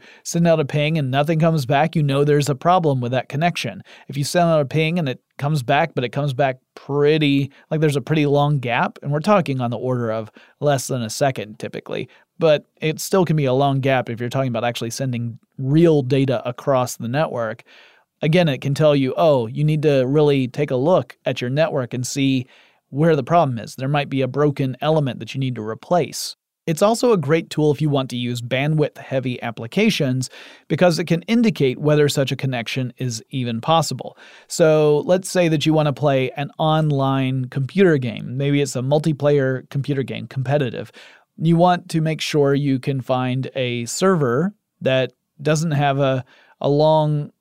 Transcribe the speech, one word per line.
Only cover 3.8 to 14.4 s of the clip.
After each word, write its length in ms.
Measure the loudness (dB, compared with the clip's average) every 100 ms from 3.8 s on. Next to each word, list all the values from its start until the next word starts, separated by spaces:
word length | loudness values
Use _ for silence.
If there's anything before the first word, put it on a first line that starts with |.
| -16 -20 -12
If 100 | -6
you 60 |
send 260 | -2 0 2
out 120 | 2
a 40 | 0
ping 320 | 0 0 0
and 100 | -2
it 140 | -6 _ -8
comes 240 | -4 -2
back, 320 | 0 0 0
but 100 | -2
it 60 | -4
comes 240 | -4 -4
back 240 | 0 -2 -2 _
pretty, 760 | -20 -6 2 2 4 4 2 0 -8 _
like, 100 | 0
there's 160 | 0 0
a 60 |
pretty 240 | -2 0 2
long 320 | 2 2 0
gap, 400 | 0 -2 -2 -4
and 80 | -6
we're 80 | -2
talking 420 | 2 2 2 -2
on 80 | -4
the 80 | -4
order 340 | -2 -2 -2
of 200 | -4 -6 -14 -20 _
less 260 | 0 0 -2
than 160 | -4
a 80 | -4
second 480 | 0 -2 -2 -8 -10
typically, 500 | -10 -10 -8 -8 -10 _ _ 0
but 260 | 2 2 0 _
it 180 | -6 -4
still 240 | -2 0
can 120 | 2 2
be 100 | 2
a 80 |
long 260 | 2 2 0
gap 300 | 0 0 -2
if 100 | -6
you're 100 | -4
talking 200 | -4